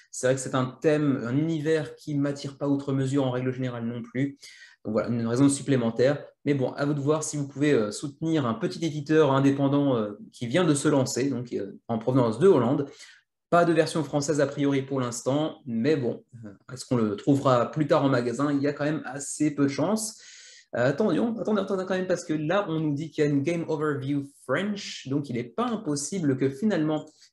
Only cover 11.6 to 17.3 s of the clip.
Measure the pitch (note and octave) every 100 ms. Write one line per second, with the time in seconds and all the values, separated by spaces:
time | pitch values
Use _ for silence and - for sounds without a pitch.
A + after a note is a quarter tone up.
11.6 | G2+ - - A2+ - B2+ A#2 A2 F#3+ D3+
12.6 | A2+ C#3+ - - - - _ _ _ E3+
13.6 | E3+ D#3+ D#3 E3 C#3 D3 C#3+ D3+ C3+ -
14.6 | C#3 C#3 C3+ C#3 B2 A2+ B2+ C#3+ D#3 -
15.6 | B2 A2+ C3+ D3+ A#2 A2 _ A2+ A2 G2
16.6 | - B2+ - B2 G#2+ G2+ -